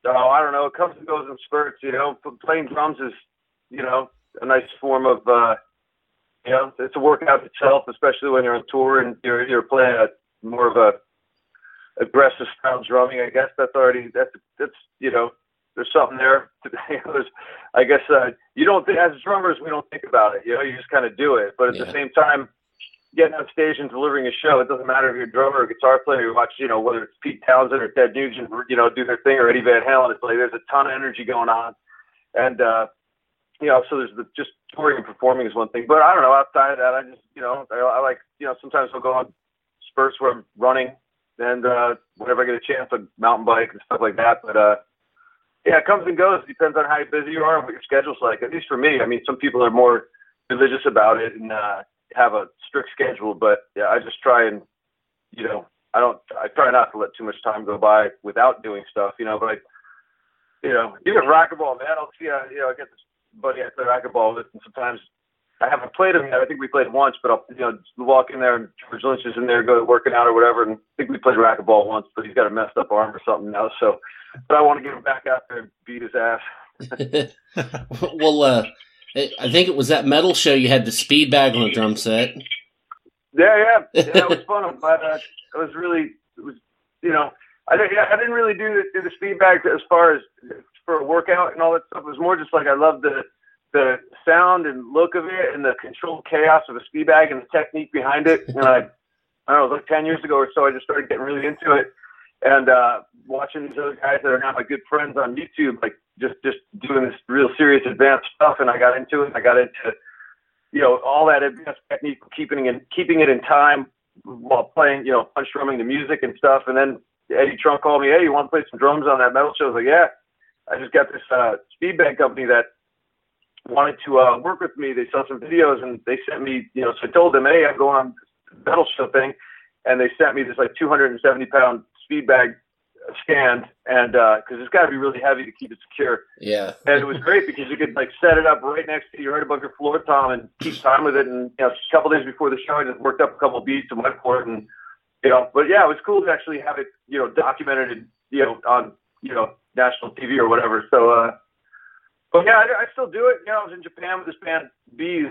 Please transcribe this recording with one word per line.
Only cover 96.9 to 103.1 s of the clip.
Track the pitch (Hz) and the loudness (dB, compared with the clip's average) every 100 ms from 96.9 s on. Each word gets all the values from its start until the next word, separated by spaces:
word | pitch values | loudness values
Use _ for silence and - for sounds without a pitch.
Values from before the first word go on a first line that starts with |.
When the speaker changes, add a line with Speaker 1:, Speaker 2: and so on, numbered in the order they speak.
| 151 156 | -4 4
Speaker 1:
bag | 156 156 | 4 4
and | 135 | 0
the | 123 160 | -4 -4
technique | 151 156 151 | -4 -10 -6
behind | 143 131 147 156 | -4 -2 0 2
it. | 160 - | 0 -2
And | 131 | 0
I, | 131 127 120 _ _ _ _ _ - | 4 4 0 _ _ _ _ _ -2
I | |
don't | 147 | 0
know, | 131 | 0
it | |
was | 143 | -4
like | - | -2
ten | 156 156 | -2 -2
years | 165 | -6
ago | 151 139 | -2 -2
or | 131 156 | 0 0
so, | 139 | 0
I | |
just | 131 - | -2 -6
started | 143 135 | -6 -4
getting | 127 | -6
really | 135 143 143 | -6 -6 -6
into | 147 - | -6 0
it | 143 131 _ - _ _ _ | 0 0 _ -20 _ _ _
and, | 131 135 131 | 2 4 6
uh, | 127 123 117 _ | 4 4 -2 _